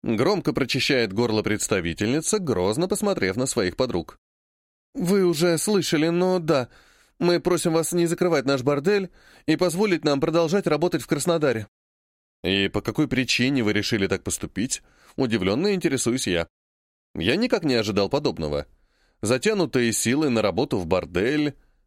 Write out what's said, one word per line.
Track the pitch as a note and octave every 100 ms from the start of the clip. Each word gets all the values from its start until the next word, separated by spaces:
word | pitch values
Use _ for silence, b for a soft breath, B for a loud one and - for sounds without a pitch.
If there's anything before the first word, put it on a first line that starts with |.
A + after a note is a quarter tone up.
громко | - A2 D3 G3+ D3+
прочищает | - C3 C3+ - C#3 A2+
горло | G2 A#2+ G#2+
представительница, | G2+ G#2 - G2+ E2+ E2 G#2 C#3+ - G#3+
грозно | F3 G2+ F#2 A2+ F#3
посмотрев | G#3 G#3 F#3+ F#2+ G2
на | C3
своих | - F#2 -
подруг. | B2+ F#2 D#2+ - _ _ _ _ _ _ _
«Вы | C#4 F3 G3+ F3+
уже | D#3 F3 E3
слышали, | - G#3 D#3 D#3+ D#3+
но | E3+ F#3 F#3
да, | D#3+ D3 A#2+ b b b b _
мы | E3+ E3+
просим | F3 F3 F3+
вас | E3 D#3
не | F3 E3+
закрывать | D#3+ F3+ D#3 B2
наш | C#3
бордель | A#2+ C#3+ D3 G#3 F#3 b b b -
и | D#3
позволить | F3+ E3 G#3+ E3+
нам | D3 C#3
продолжать | D#3+ E3 E3 G3 F3
работать | D3+ F3 D#3
в | -
Краснодаре». | D#3 F3 E3 D3 A2+ G2+ _ _ _ _ _ _ _
«И | E2+ G2 G2
по | G#2+
какой | - G#2+ C#3+
причине | B2+ B2 - B2 C#3
вы | G#2+
решили | G#2 G2+ A2+ F#2+
так | F#2
поступить?» | - - - - B2 - b b b -
Удивленно | C3 A2 F#2 A2 G3 F#3+
интересуюсь | E3 C3+ - B2+ G#2
я. | E2+ E2+ _ _ _ _ _ _
Я | - E2+ D#3+
никак | B3 A3+
не | D#3+ B2
ожидал | G#2+ G2+ G2
подобного. | C#3 D3 D#2+ D#2 C#2+ C#2+ _ _ _ _ _
Затянутые | G2+ B2 G#3+ G#3+ E3 C3+ A#2
силы | G#2+ A2+ C3+ D#3
на | A2+
работу | G2+ F2+ C#3 G#2
в | E2
бордель | F#2 F2 F2 A2 D3+ D3 - _ _